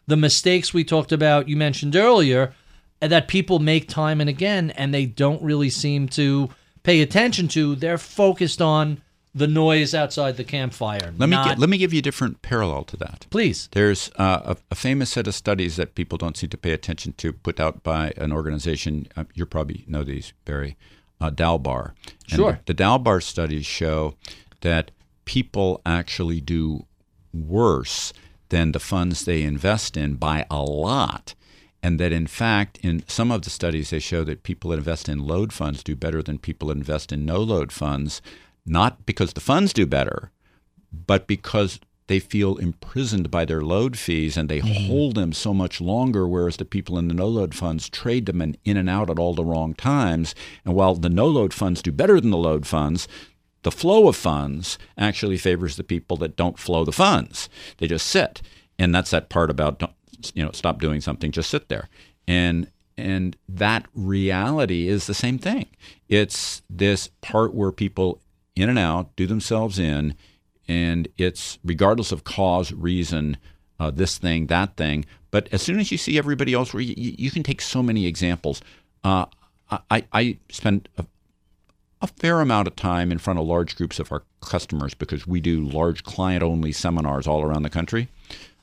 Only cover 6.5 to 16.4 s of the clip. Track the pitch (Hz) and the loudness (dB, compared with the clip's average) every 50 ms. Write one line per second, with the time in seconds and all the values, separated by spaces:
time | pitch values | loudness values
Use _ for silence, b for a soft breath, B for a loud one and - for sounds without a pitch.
6.5 | b b b b b b - 175 175 160 151 143 - 202 233 247 - - 175 151 | b b b b b b 2 4 6 6 6 4 4 4 4 4 2 0 -2 0
7.5 | - 160 151 147 143 131 156 165 170 165 - - - - 202 190 185 - 180 156 | 2 2 2 2 0 0 0 -2 -2 -2 -4 -8 0 4 4 4 4 4 0 -2
8.5 | - - 170 156 151 156 151 151 147 - _ _ _ _ _ _ - 135 143 151 | 0 2 2 4 4 4 2 0 -2 -6 _ _ _ _ _ _ -2 0 2 2
9.5 | 156 160 160 160 156 156 147 123 156 156 147 139 - 151 143 135 123 123 120 - | 4 4 6 6 6 4 2 2 2 0 0 0 0 -2 -2 -2 -2 -4 -6 -6
10.5 | 147 139 131 120 - - 120 107 104 101 90 87 85 85 131 156 - 135 135 135 | -4 -4 -4 -4 -4 -4 -4 -4 -4 -4 -6 -8 -2 0 2 4 4 4 4 2
11.5 | 135 120 147 175 202 185 185 175 165 151 131 143 - - 135 110 - _ - - | 2 4 4 4 4 4 2 2 0 0 0 0 -2 -2 -4 -4 -4 _ -6 -2
12.5 | 120 113 107 85 71 69 - - - - - - - - - - - 220 226 139 | 0 0 0 0 -2 -4 -6 -8 -8 -8 -8 -10 -10 -16 -16 -4 -2 2 2 2
13.5 | - - - - - 101 104 104 98 - - - - - 95 95 92 - - - | 0 -2 -8 -2 2 4 4 4 4 2 -2 -10 -2 0 2 2 2 2 0 -2
14.5 | - - _ - 104 - - 131 135 139 131 - - 120 101 101 95 - - 107 | -6 -6 _ -10 -10 -4 -2 0 0 0 0 0 -2 -2 -2 -2 -4 -4 -2 -2
15.5 | 101 95 90 87 80 87 82 - - - 85 - 85 71 85 82 76 - | 0 0 0 -2 -2 -4 -4 -4 -4 -6 -6 -4 -4 -4 -4 -4 -4 -6